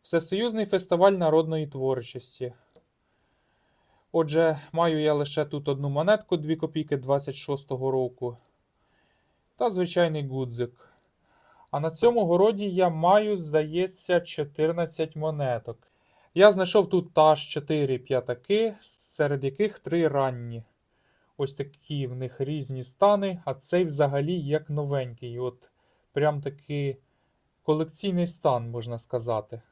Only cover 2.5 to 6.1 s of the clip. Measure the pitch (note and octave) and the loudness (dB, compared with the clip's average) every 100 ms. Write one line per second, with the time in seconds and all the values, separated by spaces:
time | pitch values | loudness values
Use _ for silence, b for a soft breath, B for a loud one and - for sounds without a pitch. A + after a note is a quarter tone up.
2.5 | - _ - _ _ _ _ _ _ _ | -10 _ -20 _ _ _ _ _ _ _
3.5 | _ _ _ _ _ _ E3 D#3 D#3 E3 | _ _ _ _ _ _ -2 2 2 2
4.5 | D3 B D#3+ E3+ D#3 D3+ D3 C#3+ D3+ D3 | 0 B 0 2 2 2 2 0 -2 -4
5.5 | D3 C#3+ C#3 C#3+ C#3+ E3+ | -4 -4 -4 -2 0 2